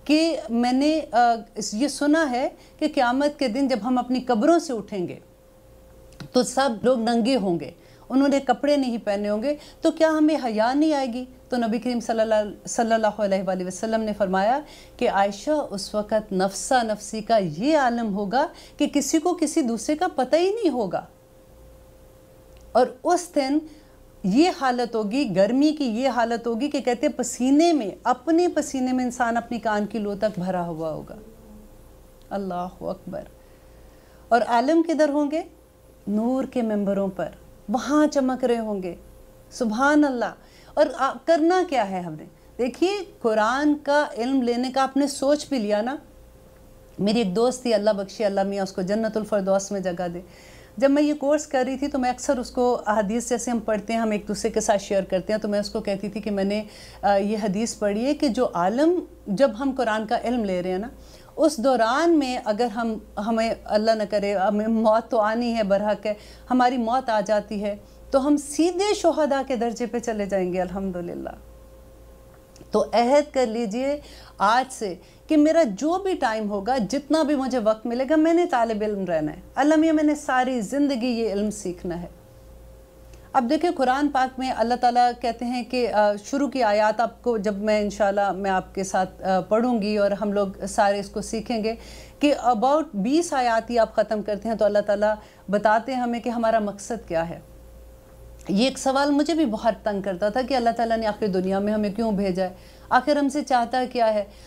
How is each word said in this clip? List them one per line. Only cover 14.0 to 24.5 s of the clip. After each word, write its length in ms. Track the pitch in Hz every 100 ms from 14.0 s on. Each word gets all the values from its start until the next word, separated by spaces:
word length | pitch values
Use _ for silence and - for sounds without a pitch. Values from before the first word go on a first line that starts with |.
ने 120 | 214
फरमाया 500 | 208 196 190 202 277 294 - - -
कि 80 | 233
आयशा, 480 | 180 202 202 -
उस 400 | 302 - 196 -
वक़्त 340 | 214 208 220 214
नफसा 500 | 185 196 196 - 262
नफसी 380 | 226 208 - 220
का 140 | 214 226
ये 380 | 185 147 262
आलम 320 | 311 254 233 226
होगा 420 | 196 202 240 330 - - -
कि 80 | 294
किसी 320 | 285 262 320
को 140 | 339
किसी 300 | 349 302 330
दूसरे 320 | 247 226 -
का 140 | 302 359
पता 280 | 359 254 311
ही 160 | 370
नहीं 180 | 440 370
होगा। 360 | 247 196 165 - - - - - - - - - - - - - - - - - 226
और 240 | 254 -
उस 280 | 311 349 -
दिन 260 | 294 262 302 - - - - - - 190
ये 240 | 220 359